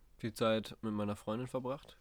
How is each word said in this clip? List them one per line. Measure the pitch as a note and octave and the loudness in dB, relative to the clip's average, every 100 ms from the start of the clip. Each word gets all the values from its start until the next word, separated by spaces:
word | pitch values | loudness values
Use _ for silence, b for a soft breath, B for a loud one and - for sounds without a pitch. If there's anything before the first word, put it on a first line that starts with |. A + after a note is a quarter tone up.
| - - | -20 -6
viel | A#2 | -6
Zeit | - A2+ A2 G#2+ - | 2 4 4 0 -6
mit | A2 | -2
meiner | G#2 G#2 G2+ | 0 0 -2
Freundin | - A2 B2+ | -2 -4 -2
verbracht. | C3 B2+ C#3 - - | -2 -2 -4 -8 -16